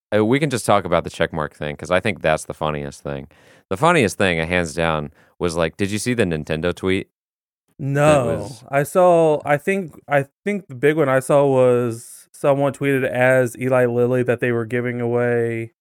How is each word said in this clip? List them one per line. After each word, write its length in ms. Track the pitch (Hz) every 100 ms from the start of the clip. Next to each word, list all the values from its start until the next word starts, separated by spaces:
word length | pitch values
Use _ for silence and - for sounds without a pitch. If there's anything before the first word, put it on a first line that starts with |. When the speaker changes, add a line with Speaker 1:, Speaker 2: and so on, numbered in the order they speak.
| -
Speaker 1:
uh, 100 | 107
we 140 | 107 139
can 120 | 151
just 160 | 123 -
talk 180 | 101
about 200 | 87 85
the 60 | 82
checkmark 440 | - 82 80 73
thing, 220 | - 76 71
'cause 140 | 76
I 100 | 92
think 220 | 110 76
that's 220 | 80 78
the 100 | -
funniest 480 | - 78 73 71 -
thing. 260 | 73 69 67 _ _ _ -
The 60 | 95
funniest 420 | 160 170 98 -
thing, 200 | 95 82
uh, 60 | 80
hands 280 | 90 85
down, 380 | 78 82 78 73 _ _ -
was, 180 | 87 82
like, 200 | 82 -
did 140 | 98
you 80 | 104
see 160 | 120
the 100 | 117
Nintendo 500 | 95 78 76 80 87
tweet? 340 | 87 95 95 - _ _ _ _ _ _ -
Speaker 2:
No, 520 | 139 143 151 143 117
Speaker 1:
It 60 | 113
was 260 | 101 131 -
Speaker 2:
I 120 | 139
saw, 580 | 143 190 180 170 160 151
I 120 | - 147
think, 420 | - 196 165 - -
I 180 | 143 135 _
think 240 | 202 208 -
the 60 |
big 220 | 127 143 156
one 120 | 139
I 80 | 131
saw 240 | - 143 143
was 800 | 131 127 123 120 113 - - _
someone 400 | - 151 139 143
tweeted 340 | - 139 135 131
as 500 | 123 127 131 123 -
Eli 260 | 127 127 123
Lilly 360 | 120 120 127
that 180 | 123 117
they 120 | 127
were 120 | 117
giving 360 | 110 123 123 120
away 720 | 117 120 120 120 117 113 113 _